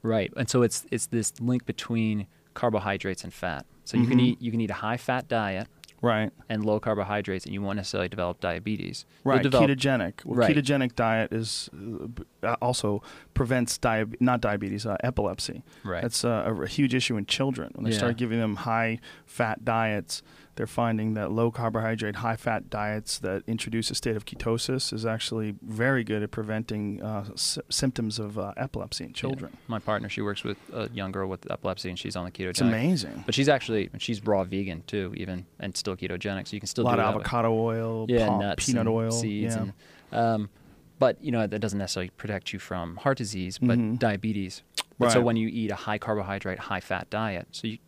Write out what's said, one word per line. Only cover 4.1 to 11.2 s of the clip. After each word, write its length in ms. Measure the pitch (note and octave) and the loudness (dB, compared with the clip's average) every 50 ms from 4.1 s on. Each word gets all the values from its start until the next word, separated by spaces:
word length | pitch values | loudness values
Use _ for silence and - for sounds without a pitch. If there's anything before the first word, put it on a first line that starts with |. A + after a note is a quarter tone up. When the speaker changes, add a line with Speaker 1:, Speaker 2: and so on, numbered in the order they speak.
| C3+ B2 | 6 6
Speaker 2:
Mm-hmm. 80 | B2 | 6
Speaker 1:
eat, 160 | B2 A#2 - B2 | 6 4 2 -4
you 80 | A#2 | -4
can 100 | A2 A2+ | -2 0
eat 100 | A2+ G2+ | -2 -2
a 40 | G2 | -4
high 240 | - - G#2+ A#2 B2 | -4 -2 -2 -4 -2
fat 280 | - - B2+ B2+ A#2+ | -2 -2 -2 -2 0
diet 400 | - A#2+ A2+ G#2+ G2+ F#2+ F#2 - - _ _ - - _ _ - | 0 0 0 0 0 -2 -2 -4 -8 _ _ -20 -20 _ _ 2
Speaker 2:
Right. 280 | A#2+ A2+ G#2+ G#2+ G2+ - _ - _ | 4 4 4 2 0 -4 _ -8 _
Speaker 1:
and 160 | A2+ G#2+ G#2+ | -4 0 2
low 140 | G#2+ G#2+ G#2+ | 2 2 2
carbohydrates, 680 | - A2+ A2 G#2 G2 F#2+ G#2 G#2 G2 - F#2+ F#2 - | 2 0 0 0 0 0 0 -2 0 -2 -4 -4 -4
and 100 | - F#2+ | -6 -6
you 60 | G2 G2+ | -4 -4
won't 140 | G2 G2 | -2 -4
necessarily 320 | G#2 F#2+ - - G2+ F2+ F2+ | -4 -4 -4 -2 -2 -2 -2
develop 300 | - G2 F2+ F2 F2 _ | -2 -2 -2 -2 -2 _
diabetes. 640 | - F2+ E2+ E2+ - G#2 G#2+ - - G1+ - - - _ _ _ _ | -2 -2 -2 -2 -2 -4 -4 -2 -4 -6 -8 -10 -12 _ _ _ _
You'll 100 | C3 C3+ | 4 4
Speaker 2:
Right. 80 | C3 - | 6 6
Speaker 1:
develop 260 | C#3 C3 B2+ - C#3 | 6 8 8 8 8
Speaker 2:
Ketogenic. 540 | C#3 B2+ C3+ C#3 C3+ A#2+ F#2+ F2 - - - | 6 4 4 2 4 4 0 -2 -4 -8 -6
Well, 140 | - - B2 | 0 4 4
Speaker 1:
Right. 160 | A#2 - D3+ | 6 6 6
Speaker 2:
ketogenic 400 | D3+ C#3 B2+ C#3+ C#3 C3 B2 - | 4 4 4 2 2 2 0 2
diet 380 | - A#2 A2+ A2+ A2+ | 2 2 4 4 2